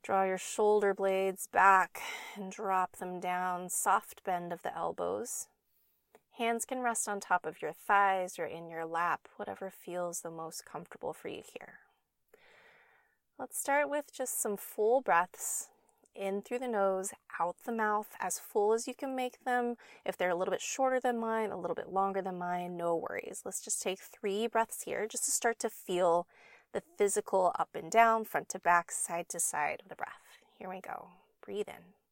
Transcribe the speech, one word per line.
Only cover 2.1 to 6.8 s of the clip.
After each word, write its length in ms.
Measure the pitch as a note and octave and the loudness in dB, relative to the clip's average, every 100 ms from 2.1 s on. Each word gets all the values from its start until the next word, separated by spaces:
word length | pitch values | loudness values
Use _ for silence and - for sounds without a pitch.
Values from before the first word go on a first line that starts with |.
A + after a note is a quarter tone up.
| - - G#3 | -12 -14 -12
and 160 | F#3+ | -12
drop 440 | F#3+ G#3 F#3 F3+ - | -6 0 0 0 -4
them 220 | F3+ F3+ | -8 -6
down. 500 | F3+ F3+ F#3 F3+ F3+ | -4 -4 -4 -6 -6
Soft 540 | - G#3 G3 - - | -2 2 2 0 -12
bend 300 | - F3+ F3 | -4 -4 -4
of 100 | E3+ | -8
the 140 | - E3+ | -8 -6
elbows. 720 | E3+ E3+ F3 G3 A#3+ - - _ _ _ _ _ _ _ _ - | -6 -4 -4 -4 -6 -10 -12 _ _ _ _ _ _ _ _ -4
Hands 260 | A#3 A#3 | -2 -2
can 160 | - B3+ | -4 -2